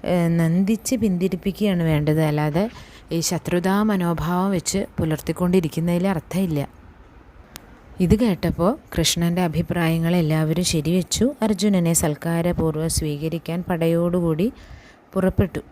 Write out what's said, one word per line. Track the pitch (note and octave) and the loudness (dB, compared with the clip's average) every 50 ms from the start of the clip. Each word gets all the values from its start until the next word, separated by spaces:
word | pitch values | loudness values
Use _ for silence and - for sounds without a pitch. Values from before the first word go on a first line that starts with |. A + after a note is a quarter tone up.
| - | -2
ഏ, | - F3+ F3 E3+ E3 | 0 0 2 2 2
നന്ദിച്ച് | E3+ E3+ E3 D#3+ E3 F3+ G3 F#3+ A3+ - - - C4 | 2 2 2 2 2 2 2 2 0 -2 -2 -4 -2
പിന്തിരിപ്പിക്കുകയാണ് | A3+ A3+ G#3 F3+ F3 F#3 F#3 F#3+ E3+ - G3+ F3+ - G#3+ G3+ F#3 F3 | 0 0 0 0 0 0 -2 -2 -2 -4 -6 -4 -2 0 0 0 2
വേണ്ടത്. | E3 D#3+ D#3 D3 D3+ D3+ D3+ D#3+ | 2 2 2 2 2 2 2 2
അല്ലാതെ | D#3 D3+ D3 D3+ D3+ D3+ D3 E3+ G#3 A#3 - - - - - - - - | 2 2 2 0 0 0 0 0 -2 -2 -4 -14 -20 -20 -20 -20 -10 -4
ഈ | D#3 E3+ | -4 -2
ശത്രുതാ | E3 - F#3 D#3 - - F3+ F3+ E3+ F#3 F#3+ G3+ | -2 -2 -4 -4 -2 -2 -2 0 2 2 2 2
മനോഭാവം | G#3+ A3 G#3 F#3+ F3 E3+ E3+ D#3 D3+ E3 F3+ F3+ F#3 G3 | 2 2 2 0 0 0 0 -2 -2 -2 0 0 0 0
വെച്ച് | G3 E3 - - - G3 G3 - - - | 0 -2 -2 -2 -4 -4 -4 -4 -4 -4
പുലർത്തിക്കൊണ്ടിരിക്കുന്നതിൽ | E3+ D#3+ D#3 D3 - - D#3+ - F3+ F3 F3+ F#3+ D#3+ D3+ - D#3+ D#3+ F3 F3 F3 F3+ G3 | -2 -2 -2 -2 -2 -6 -2 0 0 2 2 2 2 0 -2 -2 0 0 0 0 0 0
അർത്ഥമില്ല." | F#3+ D#3+ - - - F3+ G3 F3 D#3 C#3+ C#3 - - - - - - - - - - - - - - - - - - - - - - - - - - - | -2 -2 -6 -4 -2 -2 -2 0 0 -2 -4 -6 -10 -20 -20 -20 -20 -20 -20 -20 -20 -20 -20 -20 -20 -20 -20 -20 -20 -20 -20 -20 -20 -20 -20 -20 -2 -2
ഇത് | F#3 E3 G#3 | 4 4 4
കേട്ടപ്പോൾ | G#3 B3 A3+ F3 - - C#3+ - - E3 G3 C4+ - - - - - | 4 4 0 0 0 -2 -2 0 2 0 0 0 -2 -8 -6 -2 0
കൃഷ്ണൻ്റെ | E3 - - E3+ E3+ E3+ F3 F#3 | 0 0 0 0 0 0 0 0
അഭിപ്രായങ്ങൾ | F3+ E3+ D3 E3 E3 - - F3 E3+ D#3+ E3 E3 E3 E3 F3 | 0 0 0 -2 -2 -2 -2 0 0 0 0 0 0 0 2
എല്ലാവരും | F3+ D#3+ D3+ D#3 D#3 D#3+ D#3 D#3+ F3 F3+ | 2 2 2 2 0 2 0 0 0 0
ശരിവെച്ചു. | - - D#3+ C#3+ D#3 F3 F#3 E3+ - - - G#3+ C4+ C#4+ - | 0 0 0 0 0 0 0 0 -2 0 0 0 0 0 0
അർജുനനെ | A3 G#3+ G#3+ F3 G3 G#3 G3 F3+ E3+ E3 | 0 0 0 2 2 2 2 2 2 2
സൽക്കാരപൂർവ്വം | E3 D#3+ - D3+ D3+ - - E3 E3+ E3+ E3 F3 E3+ F3 E3 D#3+ D3+ D3+ D#3+ E3 | 2 2 0 0 -2 -2 -4 -2 -2 0 0 0 0 0 0 -2 0 -2 -4 -2
സ്വീകരിക്കാൻ | - - D#3+ D3+ D3 C#3+ D#3 D#3+ E3 E3 - - E3 F3+ F3 - | -2 -2 -2 -2 -4 -4 -4 -4 -4 -6 -6 -6 -6 -6 -4 -4
പടയോടുകൂടി | F3+ D#3+ E3 E3 E3+ E3+ E3+ F3 F3 F3+ E3+ E3 D#3 D3+ F#3+ B3+ - - - - - - - - - - _ _ | -2 0 2 2 2 2 2 0 0 0 0 0 0 0 0 -2 -2 -8 -20 -20 -20 -20 -20 -20 -20 -20 _ _
പുറപ്പെട്ടു. | - F#3+ F#3 F#3+ - - G#3 E3+ - D3 - - | -4 0 0 2 2 2 0 0 -4 -10 -12 -12